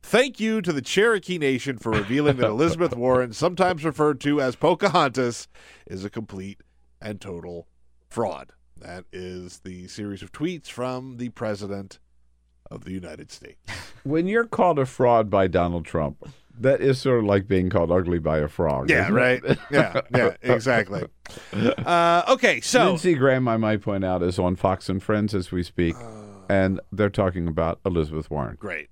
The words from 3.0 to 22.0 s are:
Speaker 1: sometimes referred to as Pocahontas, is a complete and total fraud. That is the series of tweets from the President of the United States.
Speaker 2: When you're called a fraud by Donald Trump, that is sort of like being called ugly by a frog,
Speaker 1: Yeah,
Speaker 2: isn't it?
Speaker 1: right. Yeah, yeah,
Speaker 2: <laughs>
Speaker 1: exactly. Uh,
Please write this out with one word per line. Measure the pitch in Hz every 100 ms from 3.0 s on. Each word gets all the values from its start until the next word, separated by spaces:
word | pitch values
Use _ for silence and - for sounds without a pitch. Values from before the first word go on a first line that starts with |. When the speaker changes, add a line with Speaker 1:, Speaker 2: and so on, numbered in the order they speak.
| 123 127 123
Speaker 1:
sometimes | 107 165 175 185 170
referred | 156 143 151 139
to | 147 147
as | 131 117
Pocahontas, | 151 170 196 170 143 123 123 117 - - - - -
is | 92
a | 98
complete | 117 107 98 95 101 _ _ _ _
and | 110 104
total | 98 87 87 85 - _ _ _ _
fraud. | 123 107 71 - _ _ -
That | 87 90 92
is | 92 90 90 90 -
the | 92 90 90
series | - 104 98
of | 98
tweets | - 156 170 -
from | - 127 127 131 120
the | 123
President | - 110 101 101 98 98 - _ _ _ _ _ _ -
of | -
the | -
United | 92 85 78 -
States. | - - - - - - -
Speaker 2:
When | 139 160 180
you're | 226
called | 226 - 180 151
a | 131
fraud | - 123 117 107
by | 98 95
Donald | 90 87 87
Trump, | 80 85 73 73 - - _ 117
that | 123 139
is | 135 131
sort | 135 120
of |
like | 104 101 98
being | 95 90
called | 95 82
ugly | 90 87 87
by | 78 78
a | 76
frog, | - 82 67 67
Speaker 1:
Yeah, | 139
Speaker 2:
isn't | 90
it? | 110
Speaker 1:
right. | 127 127 - - -
Yeah, | 139 110 123 -
yeah, | 123 101 -
Speaker 2:
<laughs> |
Speaker 1:
exactly. | - 123 120 120 95 101 - _ - - -
Uh, | 101 113 - 120 175